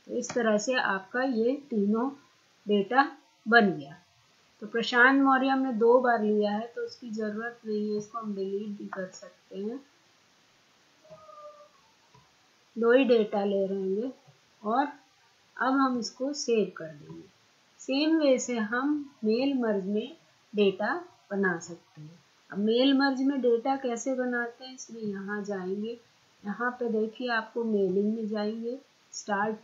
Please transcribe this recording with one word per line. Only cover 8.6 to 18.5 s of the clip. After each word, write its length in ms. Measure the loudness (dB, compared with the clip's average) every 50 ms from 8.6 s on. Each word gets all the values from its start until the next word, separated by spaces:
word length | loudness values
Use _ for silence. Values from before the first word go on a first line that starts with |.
| -6 -8 -10 -10
भी 80 | -12
कर 240 | -12 -10 -10 -10 -10
सकते 480 | -12 -18 -20 -20 -20 _ _ -16 -12 -10
हैं। 280 | -8 -8 -8 -10 -14 _ _ _ _ _ _ _ _ _ _ _ _ _ _ _ _ _ _ _ _ _ _ _ _ -20 -20 -20 -20 -20 -20 -20 -20 -20 -20 -20 -20 _ _ _ _ _ _ _ _ _ _ -20 _ _ _ _ _ _ _ _ _ _ -4 0
दो 140 | 4 6
ही 120 | 6 6 6
data 400 | 6 4 4 4 2 0 -2 0
ले 220 | 0 0 0 0
रहेंगे 460 | 0 -2 -2 -2 -2 -2 -2 -4 -6 -8 -12 _ _ -20 _ _ _ _ _ -4
और 220 | -2 0 0 0 -2 -4 -12 _ _ _ _ _ _ _ _ _ _ -6 -4
अब 120 | -2 0
हम 260 | 2 2 2 2 0 -2
इसको 340 | -6 -6 -8 -6 -6 -6
save 400 | -6 -4 -2 0 2 2 0 -2 -4
कर 120 | -12 -14 -14
देंगे। 500 | -14 -16 -18 -18 -18 -18 -18 -20 _ _ _ _ _ _ _ _ _ -12
Same 400 | -6 -2 0 0 2 2 2 4
वे 200 | 4 4 4 2
से 200 | 0 -4